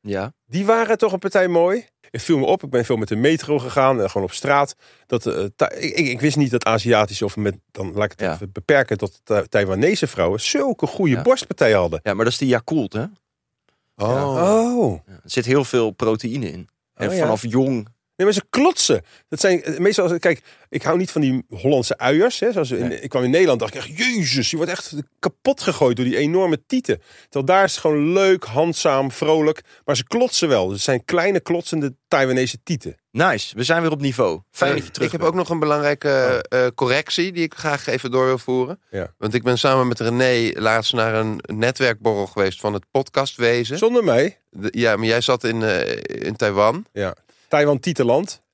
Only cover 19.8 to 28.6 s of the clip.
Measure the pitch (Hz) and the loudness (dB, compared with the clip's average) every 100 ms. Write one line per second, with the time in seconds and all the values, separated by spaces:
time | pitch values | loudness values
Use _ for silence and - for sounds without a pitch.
19.8 | 180 214 180 170 175 165 _ - _ - | 0 2 0 2 0 0 _ -20 _ -6
20.8 | 147 170 185 - 143 131 - 95 131 143 | 0 0 0 0 0 0 -4 -4 2 2
21.8 | 120 - 123 151 220 - 220 196 139 117 | 0 -2 0 2 2 0 -2 -2 -2 -2
22.8 | 123 - 135 135 123 151 185 123 110 139 | -4 -6 -4 -2 2 4 4 4 0 -8
23.8 | - 156 240 240 151 131 110 160 165 185 | -12 -4 -2 0 0 0 -2 -2 -4 -6
24.8 | - 151 - _ 143 - - 277 - 147 | -8 -12 -12 _ -6 -2 -2 0 -2 2
25.8 | 135 120 127 113 147 175 185 156 _ 254 | 2 2 0 0 2 2 2 0 _ -4
26.8 | - 107 _ - _ 143 135 190 190 - | -2 -4 _ -20 _ -6 2 4 4 2
27.8 | 160 151 151 185 196 185 - 113 | 0 2 2 2 4 2 0 0